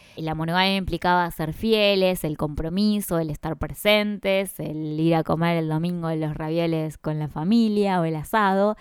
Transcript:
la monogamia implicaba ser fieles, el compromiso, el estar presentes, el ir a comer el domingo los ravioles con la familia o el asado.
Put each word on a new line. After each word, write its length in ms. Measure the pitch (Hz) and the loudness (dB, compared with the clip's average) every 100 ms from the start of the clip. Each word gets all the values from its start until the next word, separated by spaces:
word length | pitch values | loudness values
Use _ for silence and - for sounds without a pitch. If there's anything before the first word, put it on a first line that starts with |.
| - - | -18 -8
la 160 | 160 | -4
monogamia 420 | 156 165 180 190 196 | -2 0 2 2 2
implicaba 540 | 175 170 180 180 170 | -2 -2 2 2 2
ser 240 | - 160 | -2 -6
fieles, 680 | 156 220 220 202 196 185 185 | -2 2 4 4 4 2 2
el 140 | 151 151 | -4 -2
compromiso, 840 | 151 151 160 180 214 208 196 170 | -4 -4 -4 0 0 0 0 -2
el 120 | 160 | -2
estar 260 | 147 156 156 | -4 -6 -6
presentes, 1040 | 151 143 208 208 208 208 196 190 196 - | -8 -2 2 2 2 -2 -2 0 -2 -6
el 400 | 151 151 156 151 | -8 -6 -4 0
ir 140 | 165 | 2
a 80 | 165 | 2
comer 340 | 156 160 170 170 | 2 0 2 0
el 140 | 160 | 0
domingo 400 | 156 170 175 165 | -2 -2 -4 -2
los 240 | 160 156 | -2 -4
ravioles 640 | 147 156 165 170 160 156 - | -4 -2 0 0 0 -2 -6
con 200 | 156 156 | -6 -4
la 100 | 151 | -4
familia 720 | - 165 233 220 208 196 185 | -4 2 2 2 2 2 2
o 60 | |
el 100 | 165 | 0
asado. 640 | 156 143 220 202 190 208 214 | -2 -2 2 2 4 2 0